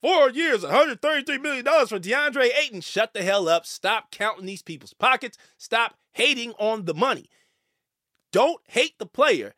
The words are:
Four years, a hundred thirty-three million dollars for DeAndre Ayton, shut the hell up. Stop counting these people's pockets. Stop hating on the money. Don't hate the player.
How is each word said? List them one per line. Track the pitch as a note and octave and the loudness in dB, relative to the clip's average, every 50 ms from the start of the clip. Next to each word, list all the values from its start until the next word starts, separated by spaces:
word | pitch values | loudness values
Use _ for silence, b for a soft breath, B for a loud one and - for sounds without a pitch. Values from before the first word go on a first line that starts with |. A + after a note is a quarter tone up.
Four | - C#4 F#4+ E4+ C#4+ C4 | 2 2 4 6 4 4
years, | A#3 C4+ E4 E4 C4+ G#3 F3 | 4 0 0 0 0 0 -2
a | C#3+ | 0
hundred | E3 B3 D4+ D#4 B3+ G3 | 2 4 4 2 0 -2
thirty-three | - D4 D#4 D4 C4+ - D4 C4+ | -2 0 0 0 -2 -4 -6 -6
million | C#4 D4+ C#4+ C4 A#3+ | -4 -6 -6 -4 -2
dollars | C4+ D4+ D#4+ C4+ G#3 | 2 4 4 2 2
for | A3 G3 | -2 -8
DeAndre | E3+ F#3 A#3 C#4 D4 D4 B3 C#4 B3+ A#3+ C4 | -4 -2 -2 0 0 -2 0 2 2 2 2
Ayton, | C#4+ D4+ C#4 A3+ F#3 | 2 -2 -2 -4 -12
shut | D#3+ - - F#3+ A3 A3 _ | -12 -8 -2 -2 -2 -2 _
the | G#3 | -6
hell | F#3 F3+ G3 G3+ F#3+ D#3+ | -2 0 0 0 2 2
up. | E3 E3+ E3 | 2 0 0
Stop | - - - - F#3 G#3+ A3 - _ | -4 -16 -6 -4 -2 -2 -2 -4 _
counting | - - G3+ G#3+ G#3+ - F#3+ | -8 -4 -4 -4 -4 -4 -10
these | F#3 G3 F3+ | -12 -12 -12
people's | - - E3 C#3+ C3 - _ | -14 -16 -16 -16 -16 -20 _
pockets. | _ - B3 C4 B3 - A#3+ - b b b b | _ 0 2 2 0 -2 -10 -14 b b b b
Stop | b - - - A3+ A#3 A3+ - _ _ _ _ | b -10 -2 0 0 0 0 -4 _ _ _ _
hating | - A#3 C#4+ C#4+ B3 A#3 A#3 A3 | 0 0 2 2 0 -4 -10 -8
on | - G#3 G#3+ A3 A3 G3 | -4 -2 -2 -2 -2 -4
the | E3+ D#3+ | -6 -2
money. | D3+ A3+ C4+ A#3 C#3+ - _ _ _ _ _ _ _ _ _ _ _ _ _ _ _ _ _ _ _ _ _ | 0 0 0 0 -4 -6 _ _ _ _ _ _ _ _ _ _ _ _ _ _ _ _ _ _ _ _ _
Don't | - F#3+ A#3+ D#4 E4+ - _ | 2 2 2 2 2 -2 _
hate | _ - A3+ C#4+ D#4+ _ | _ -2 0 0 0 _
the | _ A3 | _ -16
player. | F3 _ - C4+ D4+ A#3 D3 G#2+ G2+ G#2 | -14 _ 2 2 4 4 2 -2 -8 -12